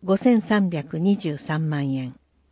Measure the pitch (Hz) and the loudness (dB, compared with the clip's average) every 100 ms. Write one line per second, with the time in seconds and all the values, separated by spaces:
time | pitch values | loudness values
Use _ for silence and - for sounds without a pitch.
0 | 185 190 254 226 - 208 190 165 143 160 | 0 2 4 2 2 0 0 -2 -6 -2
1 | 185 202 170 147 - 156 156 147 139 135 | 0 2 -2 -6 -4 -2 -2 -2 -2 -4
2 | 127 - _ _ _ | -6 -12 _ _ _